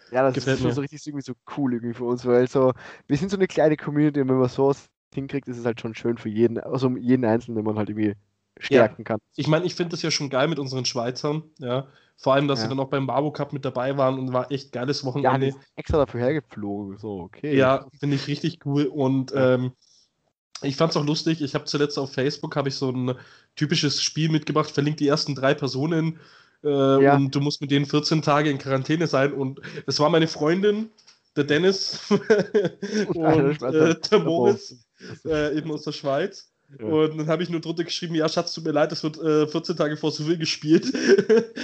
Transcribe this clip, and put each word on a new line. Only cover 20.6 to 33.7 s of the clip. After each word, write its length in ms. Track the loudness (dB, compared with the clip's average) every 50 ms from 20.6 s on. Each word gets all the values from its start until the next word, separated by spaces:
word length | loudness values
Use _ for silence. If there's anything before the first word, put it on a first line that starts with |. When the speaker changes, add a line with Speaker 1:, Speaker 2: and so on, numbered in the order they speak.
| -6
Speaker 2:
ich 140 | -6 0
fand's 200 | 2 0 2 2
auch 80 | 0 0
lustig, 340 | 0 -2 -2 0 -2 -2 -2 -2
ich 120 | -4 -4
hab 140 | -4 -4 -2
zuletzt 300 | -2 0 0 0 0 -4
auf 140 | -6 -6 -4
Facebook, 420 | -2 -2 -2 -2 -4 -8 -6 -4
hab 100 | -2 -2
ich 80 | -2 -2
so 140 | -2 -4 -2
ein 240 | -2 -2 -2 -2 -4 -6 -8 -20 -20 _ _ _ _
typisches 460 | -4 -2 0 0 0 0 0 -2 -2 -4
Spiel 260 | -4 -2 0 0 2
mitgebracht, 400 | 2 0 0 0 -2 -2 -2 -2
verlinkt 300 | -2 -2 -2 -2 -2 0
die 80 | 0 2
ersten 260 | 2 0 0 -4 -6
drei 180 | -2 0 0 0
Personen, 640 | 0 -2 -4 -4 -2 -2 -2 0 0 -2 -2 -4 -6 -14 -20 _ -20 _ _ _ _ -4
äh, 60 | -2 2 2 4 4 6
Speaker 1:
Ja. 0 |
Speaker 2:
und 380 | 6 8 6 6 6 4 2 0
du 60 | 0
musst 200 | -2 -2 -4 -4 -4
mit 80 | 0
denen 140 | 0 0 0
vierzehn 340 | 2 0 0 2 2 0 0 2
Tage 260 | 2 2 2 2 2
in 80 | -2 -2
Quarantäne 480 | -2 -2 -2 -2 0 0 0 0 0 0
sein 240 | 2 2 2 2 0
und 260 | -2 -4 -6 -6 -10 -16 -14 -14 -12 -8
es 120 | -6 -2 2
war 80 | 2 4
meine 180 | 4 4 2 2
Freundin, 600 | -2 -2 0 0 0 2 2 2 0 0 -4 -8 _ _ _ _ _ _ _ _ -4
der 80 | -2 0
Dennis 560 | 2 2 2 4 2 2 0 -4 -8 -8 -10 -2 0
<laughs> 720 | 0 0 4 4 2 2 2 2 0 0 0 0 -4 -6 -10
Speaker 1:
<laughs> 320 | -6 -2 -2 -2 -2 -2
Speaker 2:
und, 80 | 0 2
Speaker 1:
Alter, 320 | 4 4 4 4 2 0
Schweizer. 340 | -2 -4 -2